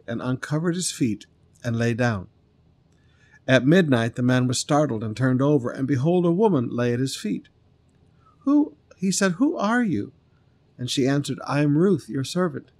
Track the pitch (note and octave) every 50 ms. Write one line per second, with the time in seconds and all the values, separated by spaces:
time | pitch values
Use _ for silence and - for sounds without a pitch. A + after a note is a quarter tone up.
0 | - - A#2+ G2+ - B2+ C3 B2+ - - D3 D#3 E3+ F3+ E3 F#3 E3+ - - -
1 | D3 A2+ G2+ - - - _ _ _ _ _ _ - A#2+ A#2 A#2 A#2 A#2 A#2 A2
2 | B2 A#2+ A2 F#2+ F2+ - _ _ _ _ _ _ _ _ _ _ _ _ _ _
3 | _ _ _ _ _ _ _ _ _ - B2+ B2 A#2+ C#3+ E3 F#3+ F3 D3 B2+ A2+
4 | A2+ A#2 - C3+ B2 B2+ B2+ B2+ B2+ B2 B2 - - - D3+ D3 D3+ C3+ A#2 G#2+
5 | A2+ G#2+ G#2 A2 C3 C3 B2+ B2 C#3 D3 D3+ C#3 A#2 A#2+ - C#3 C3+ B2+ C#3+ B2
6 | C3 E3+ F3+ F3+ F3 E3+ E3+ F#3 A3+ G#3+ F3 C3 A#2 - - A#2+ B2 A#2+ A#2+ B2
7 | C3+ C3+ - - - G#3 - D4 - _ _ _ _ _ _ _ _ _ _ _
8 | _ _ _ _ _ _ _ _ _ C#4 D4 D4 D4 - - _ _ _ - _
9 | F3+ G3 F3 - G3+ F#3+ E3 F#3 C4+ D#4 F4 - G3+ G#3 A#3+ B3 A#3+ G3 C3+ G2+
10 | - - - _ _ _ _ _ _ _ _ _ _ _ _ - B2+ B2 - C#3+
11 | B2 C3+ C#3 C#3+ C3+ - B2+ - - - C#3 C#3+ D3+ D3 C#3+ D3+ F3+ G#3 F#3 C3+
12 | - - - C#3 C3 - - F3 F#3 E3+ C3+ - - - _ _